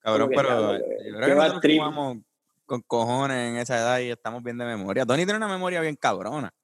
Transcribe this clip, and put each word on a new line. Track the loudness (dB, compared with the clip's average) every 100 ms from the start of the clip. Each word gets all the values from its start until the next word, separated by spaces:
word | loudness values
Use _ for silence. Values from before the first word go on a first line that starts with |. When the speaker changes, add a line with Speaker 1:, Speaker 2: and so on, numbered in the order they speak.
Speaker 1:
Cabrón, | 2 2 4
Speaker 2:
como |
que | 2
Speaker 1:
pero | 2 2 2
Speaker 2:
ya, | 0
Speaker 1:
yo | -2 -6 -8 -2
creo |
Speaker 2:
qué | 2
Speaker 1:
que |
Speaker 2:
bad | 4 4
Speaker 1:
nosotros | 4
Speaker 2:
trip. | 4 4
Speaker 1:
jugamos | 2 -2 -4 -6 -12 _ _ _ _
con | -8
cojones | -2 0 2 0 0 -2 -2
en | -4
esa | -2 0
edad | 2 0
y | -2
estamos | -6 -8 -8
bien | -8 -8
de | -6
memoria. | -6 -2 0 2
Tony | 2
tiene | 0 -2
una | -4
memoria | -4 -4 -2
bien | -4 -2
cabrona. | -2 -2 -4 -6 -8 _